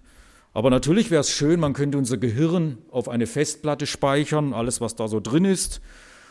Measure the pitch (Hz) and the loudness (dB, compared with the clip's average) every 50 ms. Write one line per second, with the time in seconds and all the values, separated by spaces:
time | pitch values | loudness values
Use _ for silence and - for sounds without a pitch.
0 | - - - - - - - _ _ _ - - - 135 127 127 123 139 175 226 | -12 -20 -20 -20 -20 -20 -20 _ _ _ -4 0 2 2 2 2 2 2 2 2
1 | 208 - 165 147 131 - - - 143 151 170 175 156 143 131 139 147 143 139 143 | 2 2 2 0 2 0 -2 0 2 2 2 2 0 0 0 -2 -2 0 0 0
2 | 135 110 131 101 123 120 104 131 160 160 175 185 165 156 127 - - - - 127 | 0 -2 -2 -2 -2 -2 0 0 0 2 2 0 0 -2 -4 -8 -12 -6 -4 -4
3 | 113 131 120 117 117 - - 143 151 - - - - 151 147 143 147 - - - | -4 -2 -2 -2 -2 -2 0 -2 -2 -2 -4 -4 -4 -4 -2 -2 -4 -6 -2 0
4 | 147 139 139 147 147 - 156 151 151 139 110 113 117 127 120 - 117 107 - - | 0 2 2 2 2 2 0 0 0 0 -2 -2 -2 -2 -2 -4 -4 -4 -4 -4
5 | 110 107 110 110 95 113 127 165 190 190 190 175 - - - - - - - - | -4 -2 -2 -2 0 2 2 4 4 4 2 2 -2 -4 -6 -10 -14 -18 -20 -20
6 | - - - - - - | -20 -20 -20 -20 -20 -20